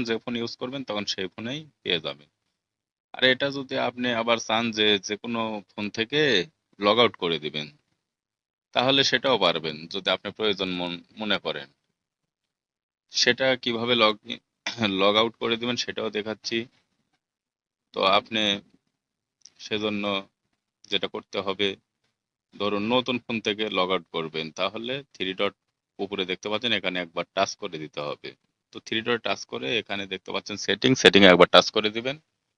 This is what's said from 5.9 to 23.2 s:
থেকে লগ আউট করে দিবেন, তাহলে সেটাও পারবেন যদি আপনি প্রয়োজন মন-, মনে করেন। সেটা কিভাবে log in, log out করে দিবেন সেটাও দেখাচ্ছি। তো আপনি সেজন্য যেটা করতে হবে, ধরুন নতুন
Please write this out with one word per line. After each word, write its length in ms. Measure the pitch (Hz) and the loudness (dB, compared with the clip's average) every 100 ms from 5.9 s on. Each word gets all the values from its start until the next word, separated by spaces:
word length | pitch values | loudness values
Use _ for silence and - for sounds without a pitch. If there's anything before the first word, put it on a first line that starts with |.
| - | -4
থেকে 220 | 113 147 151 101 82 _ _ _ | -2 0 2 2 0 _ _ _
লগ 180 | 104 110 | 2 6
আউট 120 | 113 - | 4 2
করে 140 | 90 80 76 | -2 -2 -4
দিবেন, 220 | 76 73 - _ _ _ _ _ _ _ _ _ 123 | -8 -10 -16 _ _ _ _ _ _ _ _ _ -2
তাহলে 260 | 123 139 135 | 2 2 2
সেটাও 260 | 131 139 117 90 | 2 2 4 4
পারবেন 300 | 82 78 76 82 | 2 -4 -8 -10
যদি 140 | 101 95 95 | -8 -4 -4
আপনি 140 | 104 - | -4 -4
প্রয়োজন 320 | 107 95 95 90 | -2 -2 -4 -4
মন-, 240 | 87 87 - - | -6 -8 -14 -10
মনে 160 | 107 92 82 | -4 -4 -4
করেন। 220 | 73 69 _ _ _ _ _ _ _ _ _ _ _ _ _ _ - | -8 -12 _ _ _ _ _ _ _ _ _ _ _ _ _ _ 0
সেটা 260 | - 120 131 127 | 0 2 0 0
কিভাবে 300 | 123 117 117 120 | -2 -4 0 2
log 120 | 110 104 117 | 2 2 -10
in, 80 | 123 _ _ - - 107 95 | -14 _ _ -12 -2 -2 2
log 140 | 98 104 | 4 4
out 120 | 113 - | 0 -2
করে 140 | 117 113 | -4 -2
দিবেন 160 | 120 120 | -2 -4
সেটাও 260 | - 107 110 107 | -6 -6 -4 -4
দেখাচ্ছি। 420 | 107 107 - 117 120 _ _ _ _ _ _ _ _ _ _ _ _ | -6 -8 -6 -6 -6 _ _ _ _ _ _ _ _ _ _ _ _
তো 80 | 101 95 104 | 0 2 2
আপনি 240 | - 110 107 101 - _ _ _ _ _ _ _ _ _ - | 0 -2 0 -2 -8 _ _ _ _ _ _ _ _ _ -8
সেজন্য 380 | 107 107 104 101 98 98 _ _ _ _ _ _ | -4 -4 -4 -4 -4 -6 _ _ _ _ _ _
যেটা 160 | 98 - 107 | -4 -4 -8
করতে 220 | - 107 98 | -8 -6 -4
হবে, 240 | 95 101 95 _ _ _ _ _ _ _ - | -2 -2 -4 _ _ _ _ _ _ _ -4
ধরুন 220 | 101 101 107 | -2 -2 0
নতুন 220 | 123 127 123 | 0 0 -6